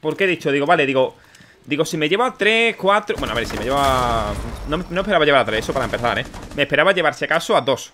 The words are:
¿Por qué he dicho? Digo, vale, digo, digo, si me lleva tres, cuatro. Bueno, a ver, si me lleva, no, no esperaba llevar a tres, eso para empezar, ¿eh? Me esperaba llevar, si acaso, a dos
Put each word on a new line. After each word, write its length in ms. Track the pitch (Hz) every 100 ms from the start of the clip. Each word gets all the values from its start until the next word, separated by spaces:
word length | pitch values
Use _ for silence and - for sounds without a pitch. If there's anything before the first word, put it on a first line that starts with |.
¿Por 160 | 156 156
qué 80 |
he 20 | 196
dicho? 240 | 175 -
Digo, 120 | 143
vale, 220 | 143 175 139
digo, 300 | 135 131 - - - - -
digo, 200 | - 143
si 120 | 156 165
me 120 | 151
lleva 240 | 190 247 -
tres, 380 | 202 226 226 -
cuatro. 400 | 185 202 208 -
Bueno, 140 | 123
a 40 | 113
ver, 120 | 110
si 100 | 104
me 60 |
lleva, 680 | 110 139 139 131 123 117 104 104 117 - -
no, 80 | 156
no 240 | 180 170
esperaba 240 | 196 180
llevar 160 | 151 139
a 40 |
tres, 200 | 110 110
eso 80 | 110
para 140 | 139 117
empezar, 340 | 104 120 104
¿eh? 60 | 123 - -
Me 80 | 147
esperaba 300 | 143 143 165
llevar, 220 | 185 156
si 100 | 139
acaso, 320 | 143 160 - 185
a 40 |
dos 320 | 127 135 -